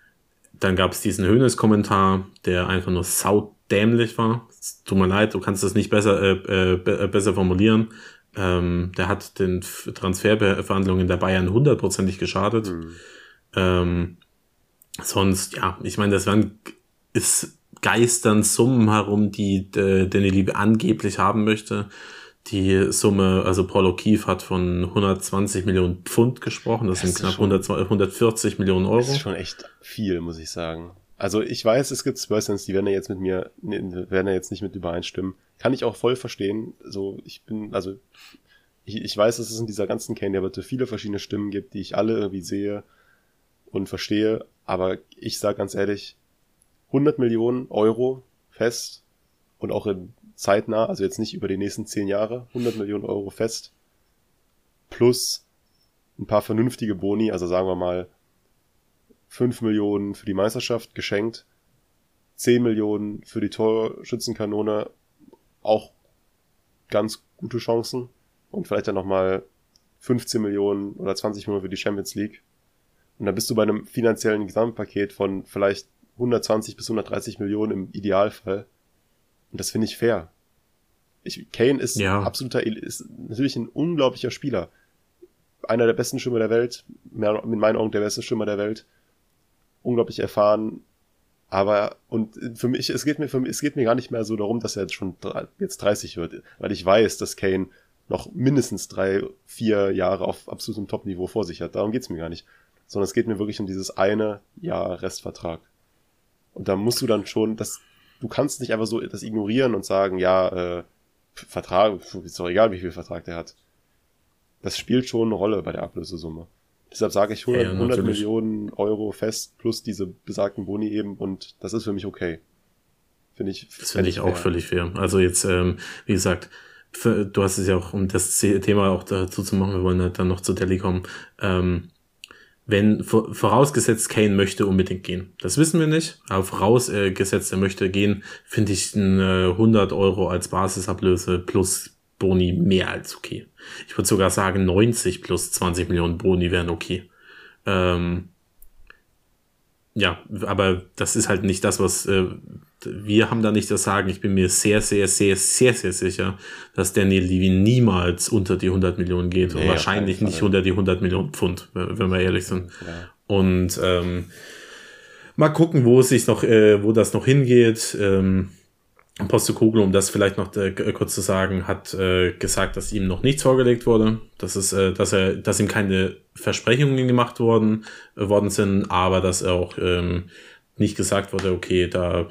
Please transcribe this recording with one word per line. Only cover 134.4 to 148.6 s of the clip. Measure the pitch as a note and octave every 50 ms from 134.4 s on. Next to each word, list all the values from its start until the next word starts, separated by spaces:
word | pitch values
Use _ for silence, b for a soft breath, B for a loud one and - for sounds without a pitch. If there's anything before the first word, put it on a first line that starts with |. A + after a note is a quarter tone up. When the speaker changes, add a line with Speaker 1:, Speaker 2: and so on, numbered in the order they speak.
| G2 F#2+ - - G#2+
Speaker 1:
unbedingt | G2 F#2+ F#2+ F#2 - F#2+ F#2 -
gehen. | - F2 F2+ F#2+ - - -
Das | - - - C#3+
wissen | D#3 D#3 D#3+ E3+
wir | D#3+ D#3
nicht, | D#3 D#3+ D#3+ - - - _ -
aber | G2+ F#2+ F#2+
vorausgesetzt, | F#2 - - F#2 G2+ A#2 B2+ A#2+ - - G#2 G2+ F#2+ F2+ - G2 F#2+ - G2+ F#2 -
er | - F#2+
möchte | F#2+ F#2+ F#2+ - G#2 F#2+
gehen, | F#2+ G2 G2+ G2+ G2+ G2 B B B B B
finde | - - - G#2+ G2+
ich | G2+ F2+ - - -
eine | G#2 G2 F#2+ F#2+ F#2+ F#2+ F#2+ F#2 F#2 F#2 F#2 F2+ F#2
hundert | A2+ A2+ A2+ G#2+ G2 F#2
Euro | - F#2 G2 G2 F2+ G2 F#2+ F2
als | F#2 F2+ F2+ -
Basisablöse | - F#2 F#2+ F#2+ G2 G2 F#2 - F2+ F2+ - F#2+ F2+ F2+ - - F2+ F2+
plus | F2+ - - G#2 F#2 F#2 - - - - - _ _ _ _ -
Boni | - F#2+ F#2 F#2 F3+ F3 F#3
mehr | F#3 F3 F#3+ F#3+ F#3 F3+ -
als | - - - - - -
okay. | - - - - - - B B B B B B B -
Ich | - -
würd | G2+ -
sogar | A2+ F#2+ F#2+ F#2
sagen, | F#2 - G2 F#2+ F#2 G2 F#2+
neunzig | F#2 F2 F#2+ A2 A#2+ A2+ - - F#2+ - -
plus | - - F#2 F2 - -
zwanzig | - - F#2+ F2+ F2 F2+ F2 E2+
Millionen | F2+ F2 E2+ F2 E2+ E2
Boni | - F#2 F#2+ F2+ F2 F2
wären | F2+ F2 E2+ E2+
okay. | E2+ E2 - - F#2 F2+ - B B B B B B B B B B B _
Ähm, | - G2 F#2 F2+ F2+ F2 F2 F2 F2 F2 F2+ F#2 - _ _ _ _ _ _